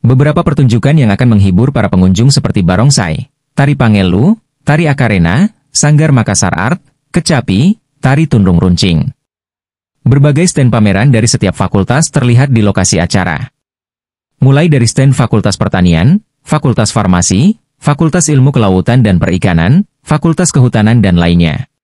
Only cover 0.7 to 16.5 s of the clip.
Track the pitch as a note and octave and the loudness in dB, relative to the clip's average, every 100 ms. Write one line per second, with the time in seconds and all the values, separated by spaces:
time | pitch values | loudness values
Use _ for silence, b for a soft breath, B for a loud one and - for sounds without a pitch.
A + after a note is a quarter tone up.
0.7 | A#2 C3+ D#3 A#2+ G2 B2 A2 G2 F#2 B2+ | 0 0 0 0 0 0 2 2 0 0
1.7 | C#3+ G2+ F2+ F#2 F#2 B2 C#3+ G#2+ G#2 F2 | -2 -2 0 0 2 2 0 -2 -2 0
2.7 | F2+ B2+ C#3 F2+ D#2+ - _ _ - C#3+ | 0 0 0 -4 -6 -10 _ _ -2 -2
3.7 | C#3+ A#2+ G#2 F#2+ F#2 D3 A3+ _ _ - | 0 0 2 0 0 0 -2 _ _ -2
4.7 | D3+ E3+ C#3 A#2+ G2+ E2 G#2+ G#3 _ _ | 0 0 -2 -2 0 0 0 -2 _ _
5.7 | - D3 D3 D#3 C3+ G#2+ G2+ F#2 E2+ G2 | -4 0 2 2 0 0 -2 -2 -2 -4
6.7 | F3 _ _ _ - D#3+ D3 - F#2+ D#3 | -4 _ _ _ -6 -2 -2 0 0 0
7.7 | G#3+ _ _ B2+ C3+ D#3+ A#2+ F#2+ F2 F#2 | -2 _ _ -2 0 0 0 2 2 0
8.7 | F2 G2 E2 C#2 - _ _ _ _ _ | 0 0 0 -4 -8 _ _ _ _ _
9.7 | _ _ _ - C3+ C#3+ C#3+ F3+ - C3 | _ _ _ 0 2 2 0 -2 0 0
10.7 | A2+ G#2+ F#2+ B2+ A2+ A2+ - F#2+ - F#2+ | 2 0 0 0 0 0 -2 -4 -2 -4
11.7 | G#2 F#3+ B2+ D#3+ - B2 A#2+ C#3 A#2 G#2 | -2 -2 -2 -2 -2 0 0 0 0 0
12.7 | G2 F#2 F#2 F2 G2+ F2 D#2 A2+ _ _ | 0 -2 -2 -2 -2 -4 -6 -10 _ _
13.7 | _ _ _ _ _ _ _ C3 C#3 E3+ | _ _ _ _ _ _ _ 0 2 2
14.7 | C#3+ A#2 - C3+ C3+ B2 A2+ G#2 G2 F#2 | 0 0 0 0 0 0 0 -2 -4 -4
15.7 | F#2+ F2+ E2 G2+ G3 _ _ - | 0 0 2 2 0 _ _ -6